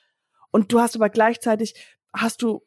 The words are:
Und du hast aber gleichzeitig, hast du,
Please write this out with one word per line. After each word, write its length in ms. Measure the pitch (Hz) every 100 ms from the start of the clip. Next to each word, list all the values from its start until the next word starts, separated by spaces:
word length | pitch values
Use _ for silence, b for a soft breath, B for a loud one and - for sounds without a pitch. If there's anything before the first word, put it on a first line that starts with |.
| _ _ _ _ _
Und 220 | 214 202
du 80 | 233
hast 140 | 233 226
aber 120 | 208
gleichzeitig, 680 | 220 220 233 233 220 220 - B B _
hast 300 | - 220 -
du, 220 | 233 208